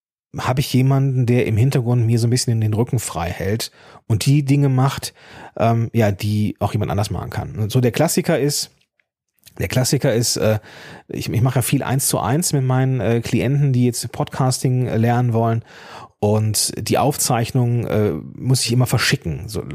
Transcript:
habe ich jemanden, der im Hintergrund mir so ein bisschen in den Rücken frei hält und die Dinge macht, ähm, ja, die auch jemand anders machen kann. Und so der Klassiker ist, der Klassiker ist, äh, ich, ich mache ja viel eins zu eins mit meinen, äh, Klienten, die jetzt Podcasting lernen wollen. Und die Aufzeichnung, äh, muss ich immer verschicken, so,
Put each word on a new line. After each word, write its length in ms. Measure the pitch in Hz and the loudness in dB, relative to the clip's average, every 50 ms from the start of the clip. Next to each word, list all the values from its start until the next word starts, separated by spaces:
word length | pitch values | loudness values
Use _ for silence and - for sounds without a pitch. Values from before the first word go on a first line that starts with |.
| _ _ _ _ _ _ - - | _ _ _ _ _ _ -12 -8
habe 220 | - - 131 135 | -4 -2 -2 -2
ich 100 | 139 - - | -2 0 2
jemanden, 500 | 127 127 135 139 139 135 139 131 127 127 | 2 4 4 2 2 2 0 0 0 2
der 220 | 113 123 123 - | 2 2 2 2
im 100 | - 107 | 2 2
Hintergrund 480 | 104 117 139 139 147 120 117 123 123 117 | 2 2 2 2 0 0 2 2 2 2
mir 140 | 113 117 117 | 2 2 2
so 80 | 113 | 2
ein 40 | 117 | 2
bisschen 220 | 120 123 - - 117 | 0 0 0 0 0
in 80 | 113 | 0
den 140 | 110 107 107 | 0 0 2
Rücken 240 | 104 120 - - 117 | 0 0 0 0 -4
frei 320 | - - - - 85 85 | -4 -4 -6 -4 -4 -4
hält 400 | - - 78 92 104 117 - - _ - - - - - _ | -4 -4 -4 -4 -2 -4 -4 -8 _ -18 -20 -20 -20 -14 _
und 200 | - 113 104 - | -2 -2 0 2
die 180 | 139 139 147 147 | 2 2 2 4
Dinge 240 | 135 139 143 143 143 | 2 2 2 4 2
macht, 460 | 131 127 127 139 - - - - - - - - - - - - - | 2 2 2 0 0 -4 -8 -12 -14 -16 -20 -20 -20 -20 -20 -14 -6
ähm, 320 | - - 117 113 117 113 101 - | -2 0 2 2 2 0 -2 0
ja, 180 | 117 113 104 101 | 2 2 2 2
die 440 | 95 - 104 107 107 104 101 - - | 0 -2 -2 0 0 0 -2 -2 -2
auch 160 | - 92 - | -4 -2 -2
jemand 160 | 117 104 - | -2 -2 -2
anders 200 | - 95 - - | -2 -2 -2 -2
machen 200 | - - - - | -4 -6 -8 -8
kann. 260 | - - - 71 - | -8 -8 -8 -8 -6
Und 160 | - 107 101 - | -6 -4 -2 0
so 80 | 127 | 2
der 120 | 123 123 113 | 2 2 2
Klassiker 460 | - 151 175 - - 175 - 170 139 | 2 0 2 2 0 0 0 0 0
ist, 320 | 127 147 143 - - - _ _ _ _ _ _ _ _ _ _ _ _ _ _ _ - - - | 2 0 -2 -2 -6 -8 _ _ _ _ _ _ _ _ _ _ _ _ _ _ _ -20 -12 -8
der 100 | - 92 | -6 -2
Klassiker 440 | - 131 127 - - 135 - 147 110 | 0 0 0 2 0 0 2 2 2
ist, 240 | 117 123 - - | 2 0 0 -2
äh, 220 | - - 107 110 107 - - - - - - - - - - | 0 2 2 2 0 -2 -8 -20 -20 -20 -20 -20 -20 -16 -12
ich, 220 | - - - - | -10 -8 -6 -2
ich 100 | - 110 | 0 0
mache 160 | 107 120 - | 0 2 2
ja 60 | 131 117 | 0 0
viel 200 | - - 143 - | 0 0 0 0
eins 260 | - 120 139 - - | 0 -2 0 0 0
zu 100 | - - | -2 0
eins 340 | - 95 123 156 175 - - | 0 0 0 0 0 0 0
mit 120 | 143 131 | 0 0
meinen, 360 | 127 127 131 131 131 131 127 | 2 2 2 2 2 0 0
äh, 220 | 98 104 117 120 113 | 0 0 0 0 0
Klienten, 500 | - - 117 82 120 139 143 147 139 127 | 0 -2 0 0 2 2 2 2 2 4
die 140 | 123 123 | 4 2
jetzt 260 | 123 117 - - 120 - | 2 0 -2 -6 -8 -6
Podcasting 760 | - 147 - - - 139 131 131 - - 135 127 127 127 | -6 -6 -6 -2 0 0 0 0 0 0 0 0 0 0
lernen 460 | 113 76 110 113 117 120 123 123 120 113 | 0 0 2 2 2 2 2 2 2 2
wollen. 320 | 113 113 113 113 113 - - - - - - - - - - _ - | 2 2 2 0 -2 -4 -8 -16 -20 -20 -20 -18 -20 -20 -18 _ -2
Und 540 | - 104 107 110 107 110 107 - - - - - | 0 2 2 2 2 0 0 -2 -2 -4 -4 -6
die 200 | - - 113 - | -4 -2 0 2
Aufzeichnung, 840 | 107 131 143 - - - 131 113 117 - - 131 123 120 120 120 110 | 2 0 0 0 0 0 0 0 0 0 0 0 0 2 0 -2 -2
äh, 280 | - - 110 107 104 78 | 0 0 0 0 0 0
muss 520 | 78 55 - - - - 123 131 127 - | -4 -6 -10 -14 -8 -2 0 0 0 0
ich 60 | - | 0
immer 160 | 117 127 127 | 2 2 2
verschicken, 640 | - - 110 - - - - - - 151 131 90 104 | 2 2 0 0 0 -2 -2 -2 -4 -6 -6 -8 -8
so, 160 | 107 95 - - 73 | -8 -8 -8 -8 -6